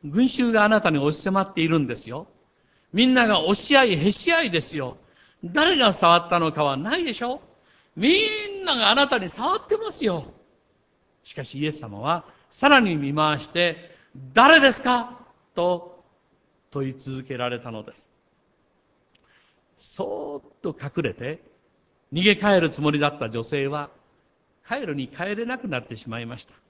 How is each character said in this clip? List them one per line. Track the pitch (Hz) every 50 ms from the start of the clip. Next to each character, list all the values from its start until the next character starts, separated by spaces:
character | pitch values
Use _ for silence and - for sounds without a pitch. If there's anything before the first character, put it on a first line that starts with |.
| 160
「群 | 147 147 220 254 247
衆 | - - 247 233 226
が | 214 208
あ | 208
な | 220 208
た | - 175
に | 156 139
押 | 139 151
し | 156 -
迫 | - 196 190 196
っ | 190 - -
て | 170
い | 160
る | 160 165 160
ん | 139
で | 120 117
す | - - 110
よ。 | 123 151 196 - _ _ _ _ _ _ _ _ _ _ _ _ -
み | 202 254
ん | 254 254
な | 247 233
が | 214 208 165
押 | 156 180 208
し | - - - 285
合 | 269 262
い | 220 180
へ | 143 156 208
し | 202 - - 330
合 | 330 330 320
い | 214
で | 175 156
す | - - 160
よ。 | 147 131 123 - - _ _ _ _ _ _ _ _ -
誰 | 170 180 196 - 359 359
が | 277 247 208
触 | 180 - 180 170 170
っ | 175 170 -
た | 180 175
の | 160 160 156
か | 151 151
は | 139 135
な | 135 165 220 294
い | 359 339
で | 269 214
し | - 240
ょ？ | 247 269 - - _ _ _ _ _ _ _ _ _ _
み | 160 208 285 359 403 440 427 427 427 415 403 403 392
ん | 381
な | 339 277
が | 240 214 202
あ | 233
な | 277 285
た | 269 262
に | 233 185 170
触 | - 226 254 320 381
っ | 440 -
て | - 415
ま | 427 453 415
す | - - 294
よ。」 | 208 175 156 - - - _ _ _ _ _ _ _ _ _ _ _ _ _ _ _ _ _ _
し | - -
か | 156 131
し | - -
イ | 139 151
エ | 156
ス | 151 151
様 | 120 107 101 104
は | 120 147 170 170 - - _ _ _ _
さ | - - 247 285
ら | 285 262
に | 226 190 165
見 | 147 139 139 147
回 | 151 156 151 151 131
し | -
て、 | - - 170 175 170 156 - - - - _ _ _ - - - - -
「誰 | 226 254 294 330 311
で | 277 262
す | - - -
か？」 | 247 247 240 233 233 - - - _ _ _ _ _ _
と | 175 175 180 180 170 - - - - _ _ _ _ _ _ _ _ _ _ _ _ _ _
問 | - 143 135 135
い | 131
続 | 131 - 135 131 131 127
け | - 131
ら | 120 123 123
れ | 123 113
た | 120 120
の | 113 107
で | 104 - -
す。 | - - _ _ _ _ _ _ _ _ _ _ _ _ _ _ _ _ _ _ _ _ _ _ _ _ _ _ _ _ _ _ _ _ _ _
そ | _ - - - - 196 - 208 - - 277 - - - _ _ _ -
ー | 175
っ | -
と | -
隠 | 143 139 - 175 143
れ | 110 -
て、 | - 120 135 160 - _ _ _ _ _ _ _ _ _ _ _ _ _ _ 135
逃 | 170 185
げ | 208 202
帰 | 208 202 208 196 180
る | 165 147
つ | - 147
も | 151 151
り | 143 147
だ | 147 143
っ | 147 -
た | 127 113
女 | 113 117 113
性 | - 151 139 139
は、 | 139 147 147 143 - _ _ _ _ _ _ _ _ _ _ _ _ _ _ _
帰 | - 226 285 254
る | 170 143
に | 139 127
帰 | - - - 175 202 208
れ | 220 233
な | 240 262
く | 254 254
な | 208 135 123
っ | -
て | - 117
し | 107 - 117
ま | 113 117
い | 120
ま | 117 123
し | 123 -
た。 | - _ _ _